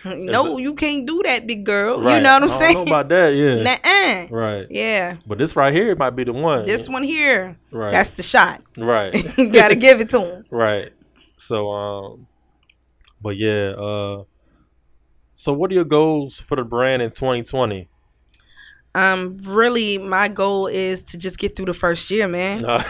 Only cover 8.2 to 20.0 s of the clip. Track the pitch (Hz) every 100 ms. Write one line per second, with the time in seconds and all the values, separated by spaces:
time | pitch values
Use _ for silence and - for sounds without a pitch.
8.2 | 180 247 - - _ - 113 117 98 -
9.2 | 170 - 240 214 208 208 254 247 220 247
10.2 | 175 180 - 120 110 104 92 - _ _
11.2 | _ - - 113 104 101 104 101 98 113
12.2 | 123 _ _ _ _ _ _ _ _ _
13.2 | 104 98 107 104 101 98 104 104 101 101
14.2 | 98 _ _ _ _ _ _ _ _ _
15.2 | _ - - 143 180 185 160 147 160 156
16.2 | 139 - - 139 120 120 127 131 117 -
17.2 | 131 123 113 135 117 98 90 _ _ _
18.2 | _ - _ - - - _ - 190 185
19.2 | 185 190 196 202 233 240 214 196